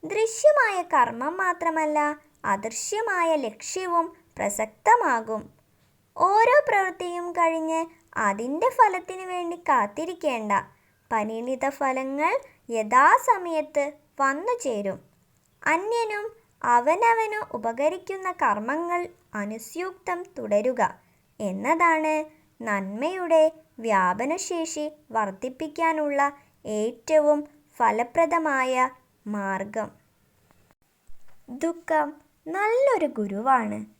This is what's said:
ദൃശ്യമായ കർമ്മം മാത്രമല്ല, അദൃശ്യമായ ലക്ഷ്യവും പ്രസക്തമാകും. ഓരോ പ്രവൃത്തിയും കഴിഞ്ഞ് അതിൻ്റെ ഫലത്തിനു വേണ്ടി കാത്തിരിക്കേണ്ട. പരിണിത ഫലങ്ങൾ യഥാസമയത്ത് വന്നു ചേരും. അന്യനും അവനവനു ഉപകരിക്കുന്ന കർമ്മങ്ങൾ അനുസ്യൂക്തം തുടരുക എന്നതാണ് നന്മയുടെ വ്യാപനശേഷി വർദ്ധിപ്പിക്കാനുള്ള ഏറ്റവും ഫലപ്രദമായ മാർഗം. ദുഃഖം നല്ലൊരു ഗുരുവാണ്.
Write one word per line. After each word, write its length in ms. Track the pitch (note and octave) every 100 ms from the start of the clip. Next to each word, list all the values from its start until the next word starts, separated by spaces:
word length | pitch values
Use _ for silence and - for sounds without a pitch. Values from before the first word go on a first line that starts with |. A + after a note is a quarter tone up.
ദൃശ്യമായ 800 | D#4+ G4+ A4+ A4 D5+ D5 A#4 F#4+ F4
കർമ്മം 440 | C#4+ A#3+ A#3 C4+ F4+
മാത്രമല്ല, 800 | F#4 F4 E4+ D#4+ D#4 D4+ D4 D4+ _ _ -
അദൃശ്യമായ 880 | G3 A3 A#3 - G#4 A4+ F#4 E4 D#4
ലക്ഷ്യവും 840 | A#3+ G#3+ - F#4 F#4 E4+ E4+ - _ -
പ്രസക്തമാകും. 1160 | G3+ G3+ A3 _ - A#4+ F#4+ A#3+ A3 A3 - _ _ _ _ _ _ -
ഓരോ 480 | F4+ G4+ A4+ C#5+ C#5+
പ്രവൃത്തിയും 640 | G#4+ F#4+ F4+ F4+ F4 F4
കഴിഞ്ഞ് 540 | E4+ E4 E4 D#4+ D#4+ E4 _ _ -
അതിൻ്റെ 520 | G#3+ G3+ A#3+ D4 A#4
ഫലത്തിനു 560 | B4+ A4 F#4 F4+ F#4 F#4
വേണ്ടി 300 | F4+ F4 F4
കാത്തിരിക്കേണ്ട. 960 | F4 C4+ G3+ - E4 F4 D#4 B3 G#3+ G3+ F3+ _ _ _ _
പരിണിത 580 | A3+ G#3+ A3+ A#3+ C4 C4+
ഫലങ്ങൾ 680 | C4+ C4+ C4 C4 C#4 D#4+ C5+ - _ _
യഥാസമയത്ത് 1200 | A3+ G#3+ B3 D4 G#4+ A#4+ G#4+ F4 D#4+ D4+ D4 C#4+ D4 _ _
വന്നു 440 | C#4 C#4 G4+ A#4+
ചേരും. 460 | D4+ A3 G3+ - _ _ _ _ _ _
അന്യനും 640 | - D#4+ G4+ A#4 A4+ G#4 G#4+ - _ _
അവനവനു 920 | - A#3+ B3 F4 A#4 A4+ A4 G#4+ - B3
ഉപകരിക്കുന്ന 760 | A#3 A#3 D4 F4+ - G4 F#4
കർമ്മങ്ങൾ 760 | F4+ D#4+ G3+ A3 D4 E4+ F4 F4 - _
അനുസ്യൂക്തം 920 | G#3+ G3+ A3 - D#4+ F4+ F#4 - F4 F4+ -
തുടരുക 600 | A3 G3+ A#3+ B3 G3+ - _ _ _ _
എന്നതാണ് 840 | G#3 F#3+ A3 E4 E4+ D#4+ D#4 D#4 D#4 _ _ _
നന്മയുടെ 880 | A#3 G3+ F#3+ G#3 D4 F#4+ F4 D#4+ D#4 D#4+ _ -
വ്യാപനശേഷി 1120 | A3+ G3+ F#3 G3 B3+ F4 - F4 D#4+ - D4+ D4+ _
വർദ്ധിപ്പിക്കാനുള്ള 1200 | A3+ G#3 F#3+ B3+ C4 D#4 D4+ E4 D#4+ D4 C#4 C#4 C#4+ _ _ -
ഏറ്റവും 840 | G#3+ A3 B3 - D#4 D4 D4 D4 _ _ -
ഫലപ്രദമായ 1120 | A#3 A3 A#3+ - E4 E4+ D#4 C4+ B3+ B3+ B3+ C4 _ _ -
മാർഗം. 640 | G#3 G3 F#3+ G#3+ A3 G#3+ - _ _ _ _ _ _ _ _ _ _ _ - - - -
ദുഃഖം 720 | B3+ D#4+ E4+ - D#4+ D4 D4+ _ _ -
നല്ലൊരു 580 | F4+ G#4 A#4+ C#5 A4+ D4+
ഗുരുവാണ്. 800 | A#3+ G#3 G3 A#3+ C4 G#3+ G#3+ G#3+